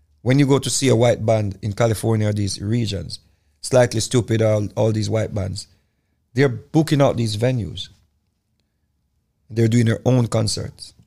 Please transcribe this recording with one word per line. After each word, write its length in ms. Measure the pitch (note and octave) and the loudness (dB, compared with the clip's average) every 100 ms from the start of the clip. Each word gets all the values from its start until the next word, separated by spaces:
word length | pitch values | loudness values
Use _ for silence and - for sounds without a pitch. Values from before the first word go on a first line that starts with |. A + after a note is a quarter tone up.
| _ _ | _ _
When 160 | A2+ C3+ | 0 2
you 80 | C3+ | 4
go 120 | C#3 | 2
to 100 | C3 | 0
see 180 | - C3+ | -2 2
a 80 | A#2 | 4
white 280 | A#2+ G#2+ | 4 2
band 340 | A2 A2 G#2 - | 0 0 0 -6
in 100 | G#2 | -8
California 560 | G2 A#2 G#2+ A2 A2 G#2+ | 0 0 0 0 0 0
or 40 | |
these 280 | G#2 G2+ - | 0 -4 -4
regions, 600 | G2+ A#2+ A2 G2 E2+ - _ _ _ _ | -4 -2 -2 -6 -10 -14 _ _ _ _
Slightly 380 | - B2+ B2 A2+ | 0 2 2 0
Stoopid, 400 | - B2+ G2 A2+ | -2 -2 0 0
all, 260 | A2 G#2+ G2+ - | 2 0 -2 -2
all 160 | A2+ | 0
these 160 | A2 G#2 | 0 -2
white 260 | A2 G#2 | -2 -4
bands, 340 | G2+ F#2+ F#2+ - _ _ _ _ _ _ | -6 -6 -8 -14 _ _ _ _ _ _
they're 140 | A#2+ C#3 | 0 0
booking 520 | A2 - D#3 D#3 C#3+ | 0 -2 0 2 2
out 160 | C#3 A2+ | 2 2
these 200 | A2 G#2 | -2 -2
venues. 520 | B2 B2+ F2 F#2 - _ _ _ _ _ _ _ _ _ _ _ _ _ _ _ _ | -2 -2 -4 -8 -14 _ _ _ _ _ _ _ _ _ _ _ _ _ _ _ _
They're 180 | A2 A2+ | 0 2
doing 180 | A#2 A2+ | 4 2
their 140 | A2 | 0
own 240 | B2 B2+ A#2 | 2 2 2
concerts. 680 | A2+ G#2+ - - - - _ | -2 -2 -4 -10 -14 -20 _